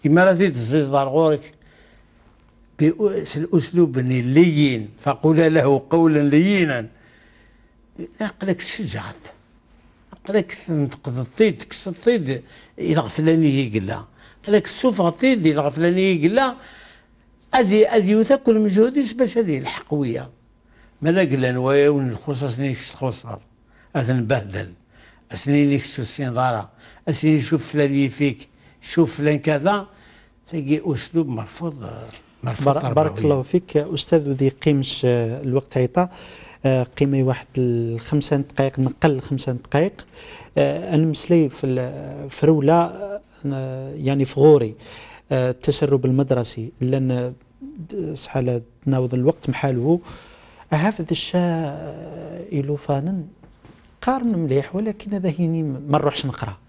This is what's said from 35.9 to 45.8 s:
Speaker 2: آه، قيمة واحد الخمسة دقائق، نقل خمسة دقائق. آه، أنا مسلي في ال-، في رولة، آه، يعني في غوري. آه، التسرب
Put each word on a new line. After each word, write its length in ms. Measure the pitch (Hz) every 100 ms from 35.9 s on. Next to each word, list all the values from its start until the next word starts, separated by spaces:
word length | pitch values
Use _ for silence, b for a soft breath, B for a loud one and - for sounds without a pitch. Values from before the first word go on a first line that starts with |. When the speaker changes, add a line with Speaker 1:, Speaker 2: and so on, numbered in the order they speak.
| - 180 B B B B B 135
Speaker 2:
آه، 160 | 131
قيمة 400 | 123 - 139 139
واحد 240 | 131 127 - -
الخمسة 800 | 127 117 117 117 - 151 139 143
دقائق، 420 | 139 - 135 139
نقل 420 | 131 - 156 135
خمسة 320 | - 135 -
دقائق. 540 | 127 - 143 180 - - B B B B -
آه، 360 | 143 147 185
أنا 80 | 160
مسلي 460 | 160 147 - 175 147
في 180 | - 139
ال-، 640 | 127 127 139 139 143 143
في 160 | - 147
رولة، 460 | 160 139 170 170 180 202 202 _ _ 139
آه، 480 | 139 131 131 135
يعني 300 | 147 135 139
في 160 | 135 -
غوري. 340 | 147 147 113 110 B B B B _
آه، 180 | 131 127
التسرب 540 | 127 - 139